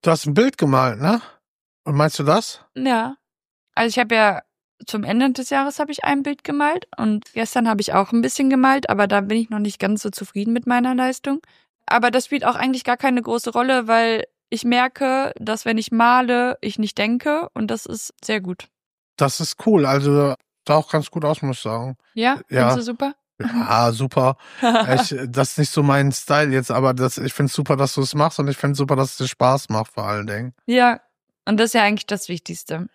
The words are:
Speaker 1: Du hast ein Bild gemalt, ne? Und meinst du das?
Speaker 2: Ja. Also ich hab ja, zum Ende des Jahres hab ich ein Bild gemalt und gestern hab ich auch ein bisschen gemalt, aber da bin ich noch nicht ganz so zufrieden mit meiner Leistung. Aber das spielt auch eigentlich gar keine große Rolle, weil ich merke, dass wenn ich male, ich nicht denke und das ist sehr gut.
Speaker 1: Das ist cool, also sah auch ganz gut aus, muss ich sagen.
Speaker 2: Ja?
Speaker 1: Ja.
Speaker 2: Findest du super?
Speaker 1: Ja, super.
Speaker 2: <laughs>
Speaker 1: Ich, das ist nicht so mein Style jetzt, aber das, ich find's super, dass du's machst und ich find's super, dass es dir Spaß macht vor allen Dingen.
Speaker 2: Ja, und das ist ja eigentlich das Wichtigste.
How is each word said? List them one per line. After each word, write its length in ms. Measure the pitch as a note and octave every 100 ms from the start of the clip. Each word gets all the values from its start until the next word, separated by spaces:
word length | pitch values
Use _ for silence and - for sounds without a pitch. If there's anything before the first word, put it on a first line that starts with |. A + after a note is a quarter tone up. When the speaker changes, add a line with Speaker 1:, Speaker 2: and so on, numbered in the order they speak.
Speaker 1:
Du 80 | -
hast 160 | E3 D3+
ein 80 |
Bild 240 | C#3+ B3+ -
gemalt, 420 | D3+ C3+ B2+ G#2+
ne? 220 | D3 A3+ - _ _ _ _ _
Und 100 | -
meinst 240 | C#3+ D3+ -
du 60 |
das? 360 | C#3 F3+ - - _
Speaker 2:
Ja. 420 | - C4 A#3+ A#3 C#4 _ _ _ _ _ -
Also 120 | A#3
ich 100 | A3
hab 120 | A#3
ja, 320 | A3+ G#3+ F3+ - _ _ _ -
zum 180 | G#3+
Ende 260 | G#3 A3 C4+
des 200 | B3+ B3+
Jahres 280 | C#4 C#4 C#4+
hab 100 | D4
ich 160 | D4
ein 180 | - C#4+
Bild 180 | C#4 C#4+
gemalt 460 | - C#4+ D4 E4+ - -
und 360 | A3 G#3 -
gestern 360 | - A3+ B3+ A3+
hab 120 | G#3+
ich 140 | -
auch 160 | - G3
ein 80 | A#3
bisschen 280 | B3 - C4+
gemalt, 400 | C4 C4 C#4 C4
aber 160 | F#3+ G3+
da 140 | G3+
bin 180 | G3 A3
ich 100 | A3+
noch 100 | G#3+
nicht 180 | G#3 -
ganz 240 | G3 G#3
so 80 | G#3
zufrieden 420 | - G3 - G#3
mit 140 | A#3 A#3+
meiner 280 | B3 B3 B3+
Leistung. 440 | B3+ C4 - C#4 _ _ _ _ -
Aber 240 | A#3+ A#3+
das 160 | A#3+ -
spielt 180 | C#4+
auch 120 | - B3
eigentlich 260 | B3+ B3+
gar 140 | - B3
keine 260 | C4+ B3
große 280 | A#3 A#3 A#3+
Rolle, 340 | A#3+ B3 C4 A3+
weil 380 | A3+ A3+ A3+ - _ _
ich 140 | A#3
merke, 680 | A#3+ A#3+ B3+ - C4 C4 C4+ -
dass 260 | G#3+ A3
wenn 140 | - A3+
ich 140 | A3
male, 680 | A3+ A#3 B3 B3 A#3+ B3 -
ich 180 | A3 G3+
nicht 200 | G#3+ -
denke 500 | G#3 A#3+ D4+ D4+ E4+
und 160 | - G#3+
das 160 | A3+ -
ist 260 | A3 - -
sehr 180 | - G#3+
gut. 280 | F#3 F3+ - _ _ _ _ -
Speaker 1:
Das 240 | C#3 -
ist 240 | D#3+ - -
cool, 200 | G#3 C3+
also 480 | C#3 C#3+ C#3+ C#3+ C3+ _ _ -
sah 80 |
auch 160 | D3+ D3+
ganz 200 | D#3+ D3
gut 140 | -
aus, 160 | D3+ D3+
muss 180 | C#3 B2+
ich 40 |
sagen. 340 | - A2+ B2 B2+ _
Speaker 2:
Ja? 260 | - A#3 C4+ -
Speaker 1:
Ja. 180 | C3+ A#2+
Speaker 2:
Findest 100 | C3
du 40 |
super? 320 | A#3 A#3+ C#4 C#4+ _ _
Speaker 1:
Ja, 540 | A#3 A#3 A#3 A2+ A#2+
super. 440 | A2+ C3+ - C3 C3+ - -
Speaker 2:
<laughs> 340 | B3 A#3 A3
Speaker 1:
Ich, 200 | B2+ A#3 C#3 C3
das 220 | B2+ C3+
ist 60 | -
nicht 120 | D3
so 120 | -
mein 260 | C#3+ C#3 C#3
Style 420 | - - C#3+ D3+
jetzt, 180 | C3 B2+
aber 220 | A#2+ C3
das, 240 | B2+ C#3 -
ich 140 | C3
find's 180 | - C#3+
super, 220 | - D3 C3+
dass 180 | C#3
du's 200 | - C3+
machst 240 | D3+ D3+ -
und 80 | C#3+
ich 80 | C3+
find's 220 | C#3+ C#3
super, 180 | C#3 C#3
dass 160 | C3+
es 40 | -
dir 100 | B2+
Spaß 400 | - B2+ C3+ -
macht 240 | A2 A2
vor 120 | -
allen 220 | G2+ G#2 G#2
Dingen. 280 | G#2 B2 - -
Speaker 2:
Ja, 340 | B3 B3 A#3 _ _ _ _
und 140 | - G#3
das 60 | A3+
ist 80 |
ja 80 | A3+
eigentlich 240 | G#3 G#3 -
das 220 | G#3 -
Wichtigste. 600 | F3+ - E3+ - D#3+ F3